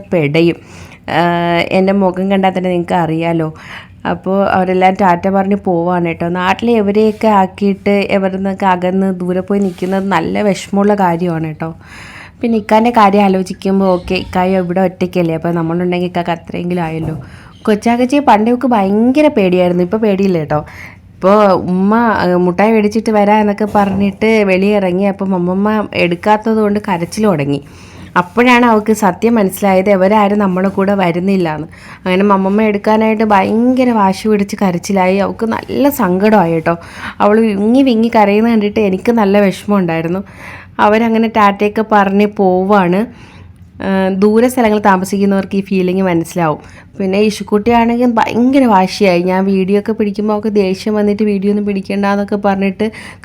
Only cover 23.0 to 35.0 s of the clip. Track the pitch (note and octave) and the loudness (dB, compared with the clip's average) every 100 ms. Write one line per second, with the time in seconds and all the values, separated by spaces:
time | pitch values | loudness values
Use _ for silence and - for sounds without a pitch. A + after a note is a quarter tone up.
23 | A3 G#3+ G3+ G#3+ G#3 G3+ G#3 G#3 G3+ G3 | 0 2 2 2 2 -2 -2 0 0 0
24 | G3+ G3 A3 A3 G3+ F#3 G3 G#3 F#3 F3+ | -2 0 0 2 2 2 2 0 0 0
25 | G3+ F#3+ F#3+ F#3 F3 F#3 G#3 G#3+ G3+ F3 | -2 -2 -2 -2 -2 -2 0 -2 -4 -2
26 | F3 F3 - G#3+ A3 A3 G#3 G#3 G#3 F3 | -2 0 0 0 0 0 0 -2 -4 -4
27 | E3 - G#3+ D#3+ C#3+ C#3 - - - - | -4 -2 0 0 -2 -4 -8 -20 -20 -20
28 | - F3+ F3+ - B3 A#3+ A#3+ G#3+ G#3+ G#3+ | -6 -4 -2 2 2 4 4 2 0 0
29 | G3+ F3+ A3+ A#3 F#3+ - G3+ F#3+ F#3+ G3 | 0 0 0 2 0 0 0 2 2 2
30 | F#3+ G#3+ G3+ G#3 G3 F3+ F#3+ G3 F#3+ G3+ | 4 2 2 0 0 0 -2 0 0 0
31 | F3+ E3+ F#3+ G3 E3 D3+ D#3+ - - - | 0 0 0 0 0 -4 -10 -16 -20 -10
32 | F#3 F#3 G3+ G3 F#3+ G3+ A3 G3+ G#3+ G#3+ | -2 0 2 2 2 0 0 0 0 2
33 | A3 G#3+ A3 G3+ G3 G#3+ B3 B3+ B3+ A#3 | 2 0 2 2 2 0 2 2 2 2
34 | F#3+ F#3+ G#3+ G#3 G3+ G#3+ G3 F3 - G3 | 2 0 0 0 -2 -2 -2 -2 -2 0